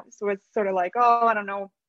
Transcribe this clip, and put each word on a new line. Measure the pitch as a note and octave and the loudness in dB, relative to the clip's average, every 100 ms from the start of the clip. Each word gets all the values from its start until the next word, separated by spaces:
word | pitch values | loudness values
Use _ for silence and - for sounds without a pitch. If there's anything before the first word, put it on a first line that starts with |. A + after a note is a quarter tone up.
was, | - _ | -12 _
was | G3+ G3 _ | -6 -6 _
sort | A3+ G3 | -4 -2
of | |
like, | F#3+ F3+ A#3+ | -2 -2 0
"Oh, | A#3+ A#3 A#3 | 2 4 2
I | |
don't | G#3+ G3+ | 0 -4
know | G3+ G3 _ | -8 -10 _